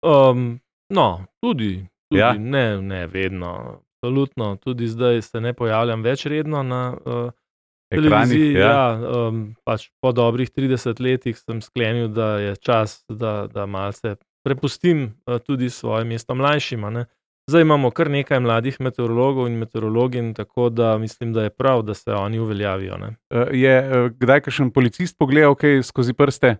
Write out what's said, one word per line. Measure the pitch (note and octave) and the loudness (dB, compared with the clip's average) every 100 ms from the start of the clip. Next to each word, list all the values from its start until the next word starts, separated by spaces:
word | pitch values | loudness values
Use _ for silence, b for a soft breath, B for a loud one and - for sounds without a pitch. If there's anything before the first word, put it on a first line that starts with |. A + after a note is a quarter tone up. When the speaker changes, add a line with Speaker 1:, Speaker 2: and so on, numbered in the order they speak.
Speaker 1:
Em, | E3 D3 C3+ B2 B2 A#2+ _ _ _ | 4 6 6 4 -2 -8 _ _ _
no, | G3 B2+ F2+ F#2+ _ | 2 2 0 -10 _
tudi, | A#3+ F3 G#2+ F#2 F#2+ _ | -4 -2 -2 -4 -10 _
tudi | _ D3+ | _ 2
Speaker 2:
Ja. | A2 | 2
Speaker 1:
ne, | G#2+ A2 C#3 A#2+ G2+ | 0 -2 -2 -2 -2
ne | G2 F#2+ E2+ | -6 -8 -8
vedno, | F#2+ F#2+ F#2 F2 F2 A#1+ - _ | -6 -6 -6 -10 -10 -12 -16 _
absolutno. | _ B2 C3 C#3 - G#2+ G2 | _ -4 -2 -2 -4 -8 -6
Tudi | - B2 A#2 | -8 -6 -6
zdaj | A2+ B2 A#2+ | -2 0 0
se | G#2+ A#2 | -2 -6
ne | A#2 | -6
pojavljam | A#2+ A#2 A2 A#2+ A2+ | -4 -2 0 0 -2
več | A2 C#3 C#3+ | -2 -2 -4
redno | D3+ D#3 D3+ | -4 -4 -4
na, | C3 B2+ B2 B2+ | -4 -4 -6 -8
eh, | - A#2+ A#2+ - _ _ _ _ _ | -8 -6 -8 -10 _ _ _ _ _
Speaker 2:
Ekranih, | - D#3 | 2 4
Speaker 1:
televiziji. | G#2 A#2+ C#3 D3+ | 6 6 4 4
Speaker 2:
ja. | C#3 G2+ | 4 4
Speaker 1:
Ja, | C#3 B2+ A2+ A#2+ A#2+ A#2 | 6 4 0 -2 -2 -2
em, | A2+ G#2+ A2 | -4 -8 -10
pač | - A2+ - _ | -4 -4 -6 _
po | C3 | 0
dobrih | B2 A#2 A#2 B2 | 2 2 2 -2
trideset | - C3+ B2+ B2 A2+ | -2 -2 0 -2 -4
letih | B2+ B2+ B2+ A2+ | -2 -2 -2 -8
sem | - A2+ | -8 -10
sklenil, | - - A2+ A#2+ A#2 | -8 -4 -2 0 -2
da | G#2+ A2 G#2+ | -2 -2 -2
je | G2+ G2+ | -4 -6
čas, | - A#2+ G#2+ - _ | 0 2 2 -4 _
da, | G#2+ A2+ G#2 G2+ | -6 -4 -4 -6
da | G#2+ G2+ | -8 -8
malce | G2 G2 G2+ A2+ G2+ _ _ | -6 -8 -6 -8 -10 _ _
prepustim, | - C3 C#3 - F3 D#3+ B2+ - | -4 -2 -4 -2 0 0 -2 -10
eh, | - A#2+ | -6 -6
tudi | - C#3 B2 | -4 -2 -2
svoje | - A#2 A2 A2+ | -4 -4 -4 -2
mesto | A2+ - | -6 -6
mlajšim, | B2+ C#3 D3 - A#2 | -2 0 0 -4 -8
a | G#2 | -6
ne. | A2+ A#2+ _ _ _ - | -6 -8 _ _ _ 2
Zdaj | D#3+ | 4
imamo | D#3+ D3 C3 | 6 4 2
kar | - E3 | 0 -2
nekaj | C#3+ C#3 C3+ | 0 0 0
mladih | B2 A2+ A#2+ C3 | 2 0 0 -4
meteorologov | C3 - A#2+ A#2 C3 C3+ B2 | -6 -4 -2 2 0 0 -2
in | A#2 | -4
meteorologinj, | A2+ A2+ A2 A2+ B2+ B2+ A#2 | -6 -4 -2 0 0 0 -6
tako | A2 G#2 - A#2+ | -6 -8 -2 0
da | A#2 A2+ A2 | 2 2 2
mislim, | A2 - A#2 | -2 -6 -4
da | A2+ | -2
je | G#2+ | -2
prav, | - C3 B2+ | 0 2 2
da | G#2+ | 0
se | G2+ - | -8 -4
oni | G#2 G2 A2 | -4 -2 -4
uveljavijo, | A2+ G2+ G2+ F#2+ F#2+ F#2 | -4 -4 -4 -4 -6 -10
ne. | G2+ A2 _ | -12 -14 _
Speaker 2:
Eh, | A#2 B2 | -2 0
je, | C3 C3 C3 | 2 6 4
eh, | C3+ C3 B2 | 4 0 0
kdaj | A#2 B2 C#3 | 0 4 4
kakšen | C#3+ - C3+ | 4 -2 0
policist | B2+ B2+ - F3 - | 2 2 0 -8 -2
pogledal | C#3+ C#3+ D3+ C#3 | 2 6 6 6
kaj | D3 C#3 | 4 2
skozi | B2 - B2 | 0 -2 -2
prste | B2+ C#3+ - C3 G#2+ | 2 2 4 2 2